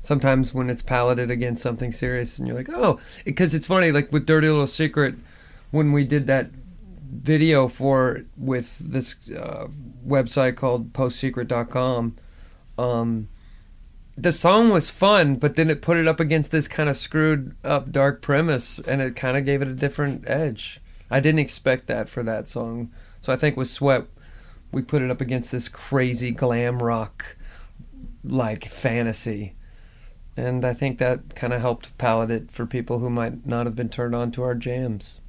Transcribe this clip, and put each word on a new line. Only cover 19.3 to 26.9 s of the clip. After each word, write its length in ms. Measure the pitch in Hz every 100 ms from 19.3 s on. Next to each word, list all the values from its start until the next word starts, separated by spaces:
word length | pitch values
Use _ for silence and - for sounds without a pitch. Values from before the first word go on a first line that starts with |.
| 131
gave 180 | 139 139
it 60 | 135
a 60 |
different 480 | 131 139 139 143 131 -
edge. 520 | 139 156 110 - - - - -
I 80 | 127
didn't 200 | 139 156
expect 480 | 139 - - 127 -
that 200 | 113 110
for 140 | -
that 260 | 117 110 -
song. 420 | 120 117 117 120 - - -
So 120 | -
I 40 | 131
think 200 | 151 139
with 120 | 131
Sweat, 360 | - 139 131 - - - - - - -
we 120 | 127
put 200 | 131 147
it 80 | 127
up 100 | 123
against 300 | 127 127 123
this 180 | 127 123
crazy 640 | - - 139 127 120 123
glam 500 | 117 131 117 120 123
rock, 540 | 117